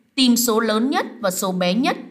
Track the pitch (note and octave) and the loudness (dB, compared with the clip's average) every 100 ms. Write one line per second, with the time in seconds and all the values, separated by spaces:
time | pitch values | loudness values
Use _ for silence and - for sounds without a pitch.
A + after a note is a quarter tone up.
0 | _ - B3+ A#3+ - A3 A3+ G#3+ B3+ F4 | _ 0 2 4 2 0 0 0 0 -2
1 | - - G3 F3+ G3 F#3 F3+ G#3 D#4+ - | -4 -4 -4 -2 -4 0 0 2 0 -2
2 | - | -8